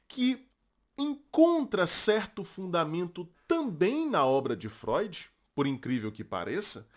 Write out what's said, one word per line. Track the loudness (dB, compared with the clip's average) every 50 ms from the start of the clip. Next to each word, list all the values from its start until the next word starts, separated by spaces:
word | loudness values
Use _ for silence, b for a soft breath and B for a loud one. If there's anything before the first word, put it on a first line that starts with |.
| B
que | -14 -4 0 0 0 0 -2 -6 _ _ _ _ _ _ _ _ _ _
encontra | -4 -4 -4 -4 -8 _ _ 6 6 8 8 6 2 0 0 0 0 2
certo | 2 2 4 4 4 2 2 0 -4 -10 -12 -12
fundamento | -12 -12 -10 -6 -2 0 0 0 0 -2 -4 -4 -6 -8 -12 -14 -14 b b b -2
também | -2 0 0 -4 0 2 2 2 2 0 -2 0
na | 2 2 4
obra | 4 4 2 2 0 -4
de | -4 -6 -10
Freud, | -12 -8 -6 -2 -2 -2 -2 -4 -8 -12 -16 -18 _ _ _ _ _
por | -2 -2
incrível | -2 -2 -4 -4 -4 -4 -2 -4 -6
que | -8 -10
pareça, | -10 -8 -6 -6 -6 -4 -6 -4 -6 -6 -8 -10 -14 b b